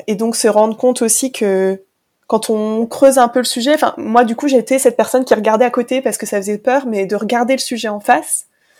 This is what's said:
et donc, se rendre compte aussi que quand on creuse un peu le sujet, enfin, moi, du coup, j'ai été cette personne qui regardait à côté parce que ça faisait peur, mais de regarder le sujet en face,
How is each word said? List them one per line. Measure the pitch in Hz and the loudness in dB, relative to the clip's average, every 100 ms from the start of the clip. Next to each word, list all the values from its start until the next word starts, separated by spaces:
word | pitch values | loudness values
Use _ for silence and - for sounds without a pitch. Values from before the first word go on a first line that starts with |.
| - | -6
et | |
donc, | 202 226 226 | -4 -4 0
se | 220 | 2
rendre | 208 220 214 | 4 2 2
compte | 254 247 | 0 0
aussi | 226 - 262 | 0 0 -2
que | - 208 190 190 190 _ _ _ _ - | -2 0 2 0 -2 _ _ _ _ -2
quand | 220 220 | -2 0
on | 214 214 220 233 | -4 -2 -4 -4
creuse | - 269 262 | 4 4 6
un | 240 | 2
peu | 254 | 0
le | |
sujet, | 240 247 240 | -4 -2 0
enfin, | 302 254 - | 2 0 -4
moi, | 214 233 | 0 2
du | 233 233 | 2 0
coup, | 294 | 0
j'ai | 262 | 0
été | 220 262 | 2 2
cette | 262 226 | 2 2
personne | 214 254 | 0 0
qui | 254 | 2
regardait | 214 214 220 | 2 2 2
à | 247 | 2
côté | 247 240 262 | 0 -2 -2
parce | 254 202 | -2 -6
que | 208 | -4
ça | 202 | -4
faisait | 196 208 | -4 -4
peur, | 247 269 262 | 0 0 0
mais | 208 190 | -4 -2
de | 202 | -2
regarder | 214 240 240 | -2 -2 0
le | 262 | -2
sujet | - 233 220 | -4 -6 -6
en | 208 | -4
face, | 226 277 320 - - _ _ _ | 0 0 0 -8 -10 _ _ _